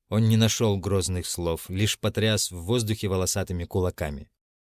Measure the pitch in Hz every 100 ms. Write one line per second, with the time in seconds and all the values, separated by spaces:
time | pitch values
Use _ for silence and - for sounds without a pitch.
0 | _ 104 113 110 113 - 113 98 90 98
1 | 92 92 85 - 85 82 - 95 104 -
2 | 110 - 110 110 - 90 85 123 110 107
3 | 101 95 92 - 92 90 87 101 90 -
4 | 80 71 - _ _ _ _